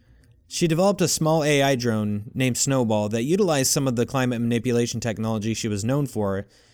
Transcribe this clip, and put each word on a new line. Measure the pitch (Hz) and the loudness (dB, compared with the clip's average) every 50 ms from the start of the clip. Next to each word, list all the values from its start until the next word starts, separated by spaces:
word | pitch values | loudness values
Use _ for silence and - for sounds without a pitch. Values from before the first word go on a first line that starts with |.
| _ _ - _ _ _ _ _ _ - | _ _ -20 _ _ _ _ _ _ -10
She | - - 175 165 | -6 -2 0 0
developed | 160 156 190 202 196 - | 2 2 2 2 2 2
a | 180 - | 0 0
small | - - 160 156 160 165 143 | 0 2 2 2 2 2 4
A | 151 147 139 | 4 4 4
I | 139 139 139 | 4 4 2
drone | 123 120 120 110 107 107 104 104 104 107 120 - | 2 0 0 0 0 0 -2 -4 -4 -6 -8 -4
named | 131 131 131 117 - | -2 0 0 0 0
Snowball | - 143 135 131 123 110 110 104 104 104 | 0 0 2 2 2 2 2 2 0 0
that | 110 117 117 | -2 -2 -2
utilized | 143 175 196 214 180 156 139 131 - | 0 0 2 2 2 2 2 2 2
some | - 156 139 135 | 0 0 0 0
of | 120 | 0
the | 117 117 - | 0 -2 -2
climate | - 135 127 123 123 113 | 0 -2 0 0 0 -2
manipulation | 117 117 120 117 110 127 117 120 120 117 - 113 | -2 0 0 0 0 0 0 0 0 -2 -4 -4
technology | 104 120 107 107 110 113 113 107 101 113 110 | -4 -4 -4 -4 -2 -2 -2 -2 -2 -4 -4
she | - - 113 | -2 -2 -4
was | 104 101 104 | -4 -2 -2
known | 117 135 147 147 127 | -2 0 0 -2 -2
for, | - 110 104 98 98 98 101 - _ _ _ _ | -2 -2 -2 -2 -2 -4 -6 -10 _ _ _ _